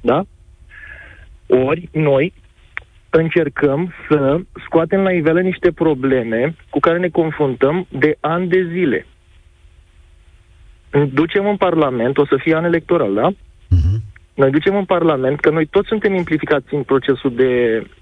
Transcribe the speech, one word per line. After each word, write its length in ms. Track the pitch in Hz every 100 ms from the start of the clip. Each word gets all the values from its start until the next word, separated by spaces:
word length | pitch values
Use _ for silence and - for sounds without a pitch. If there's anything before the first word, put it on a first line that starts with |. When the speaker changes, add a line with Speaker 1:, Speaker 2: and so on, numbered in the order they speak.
Speaker 1:
Da? 220 | 233 143 196 - - - - - - - - - - - -
Ori, 420 | 127 131 165 175
noi 420 | 156 151 135 165 - _ _ _ - - _ _
încercăm 840 | 160 165 175 147 - 143 139 180 - -
să 280 | 151 135 160 190 - -
scoatem 360 | 165 165 196
la 100 | 190
iveală 300 | 180 156 165
niște 300 | 185 175 180
probleme 840 | 165 160 135 135 131 113 113 139 160 -
cu 100 | 147
care 180 | 170 170
ne 120 | 180
confruntăm 760 | 170 160 151 143 123 135 175 180
de 280 | 139 151 151
ani 280 | 151 170 180
de 200 | 185 175
zile. 340 | 175 165 104 - _ _ - _ _ - - _ _ - - - - _ - - - - 143 147
Ducem 340 | 131 165 202 202
în 80 | 202
Parlament, 600 | 185 165 143 127 120 139
o 80 | 143
să 120 | 202
fie 160 | 165 160
an 80 |
electoral, 500 | 170 170 - 175 110
da? 140 | 101 147 196 - - -
Speaker 2:
Mhm. 320 | 87 82 107 - - _
Speaker 1:
Noi 160 | - 135
ducem 240 | 143 190 196
în 100 | 190
Parlament, 540 | 180 165 139 131 147
că 100 | 165
noi 160 | 156 156
toți 220 | 196 202
suntem 260 | 220 208
implicați 600 | 190 170 156 143 147 -
în 100 | 147
procesul 520 | 127 135 135 127 135 120
de 480 | 131 123 120 113 - -